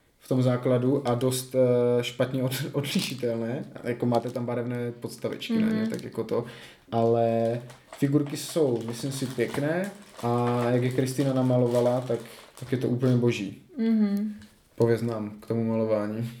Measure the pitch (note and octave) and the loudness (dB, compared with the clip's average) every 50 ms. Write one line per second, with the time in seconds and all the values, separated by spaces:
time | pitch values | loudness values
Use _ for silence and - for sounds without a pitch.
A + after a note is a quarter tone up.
0 | _ _ _ _ - - C#3 C3 B2 B2+ B2 A#2+ - C3+ B2+ A#2+ B2 B2+ C#3 - | _ _ _ _ -4 0 2 2 4 4 2 2 2 2 2 2 2 2 2 2
1 | - A#2+ A#2+ B2 C3 C3 B2+ B2+ - - - C3 B2+ B2 B2 B2 B2 B2 B2 B2 | 2 0 0 2 2 0 0 -2 -4 -2 2 4 4 4 4 4 4 4 2 2
2 | A#2+ - - - B2+ C3 C3 C3 C3 C3 C3 - D3 - - C#3+ C3 - - G3 | 0 -2 -2 -2 -2 0 0 -2 -2 -2 -2 -4 -4 -4 -2 -4 -2 0 0 -2
3 | - - C#3+ - - A#2+ A2+ A2+ A#2 A2+ B2 D3+ G3 - - - - A#2+ A#2+ B2 | -2 -2 -4 -4 -2 -2 -2 -2 -2 -4 -4 -6 -6 -10 -12 -8 -6 -4 -2 0
4 | - B2 A#2+ A#2 A#2 B2 - B2+ A#2+ A#2+ A#2+ A#2+ A#2+ B2 B2 B2 A#2+ A#2+ A#2+ - | 0 2 2 2 0 -2 -4 -4 -4 -4 -4 -4 -4 -4 -4 -4 -4 -6 -6 -8
5 | - A#2 - - - A2+ G#2+ - - - A3+ A3+ A3 A3 - - - A3+ - - | -10 -10 -8 -6 -6 -6 -6 -6 -4 -2 0 2 2 2 2 0 -2 -2 -4 -6
6 | - - - A#2 A2 - G#2 A#2 B2+ - - - - - - - _ - - A#2 | -8 -8 -6 -6 -4 -2 -2 -2 -4 -4 -8 -16 -18 -20 -20 -20 _ -2 0 2
7 | A#2 A2+ A#2 A#2 A#2 A2+ A2+ A2+ A#2 A2+ A#2 B2 - - - - - - - - | 4 4 4 4 4 4 2 2 2 0 -2 -4 -6 -12 -18 -20 -20 -20 -4 -2
8 | C#3+ C#3 C#3 D3 D3 C#3+ D3 C#3 - - - E3+ D#3 C3 A#2+ A2+ A2+ A2+ A#2 - | 0 2 2 2 2 0 -4 -8 -8 -4 0 2 2 2 2 0 -2 -6 -8 -6
9 | - C#3 C3+ - C3 B2 - B2+ A#2 A2 - - C#3+ D3+ E3 F3+ F#3+ G3+ - - | -6 -6 -4 -4 -4 -4 -2 -2 -2 -2 0 -2 -2 0 0 -2 -2 -4 -6 -10
10 | - - - - - A#2+ A#2+ A#2+ A#2+ A#2+ B2 A#2+ A#2+ A#2+ B2 B2+ B2 B2+ B2+ C#3 | -16 -20 -10 -4 -2 0 0 2 2 2 2 0 2 2 2 2 2 0 0 0
11 | C3 B2+ C3 - C#3+ C3+ C3 C3 B2+ B2+ B2 B2 B2 A#2+ A#2+ B2 A#2+ B2 B2 B2+ | 0 0 0 0 0 2 2 2 2 4 4 4 4 4 4 4 4 4 2 2
12 | B2+ - A#2+ A2+ - - - - - - - - B2+ - C3+ B2+ C3 A#2 B2 B2 | 0 -2 -4 -4 -4 -8 -18 -20 -20 -20 -18 -16 -6 -4 -2 0 0 0 0 2
13 | C3 B2+ B2 B2 A#2+ A#2+ A2+ G#2 G2+ - - - - - F4+ C#4 A3 A3+ A3+ G#3+ | 2 4 4 4 4 4 2 0 -2 -6 -8 -12 -18 -12 -6 -2 0 2 4 4
14 | G#3 G3+ G3+ G3+ G#3+ G#3+ G#3 G#3 - - _ _ _ _ _ - A#2 A#2 A#2 A2 | 4 2 2 0 -2 -4 -6 -10 -16 -20 _ _ _ _ _ 2 2 2 2 2
15 | A#2 A#2+ A2+ G#2+ G#2+ G#2 G#2+ - - - A#2 A#2 A2+ A2+ A2+ A2+ A2+ A2 A2 G#2+ | 0 -2 -4 -4 -6 -8 -10 -10 -8 -4 -2 -2 0 0 0 0 0 0 0 0
16 | G#2 G#2 G#2+ A2+ B2 B2 - - | 0 -2 -4 -6 -6 -8 -8 -12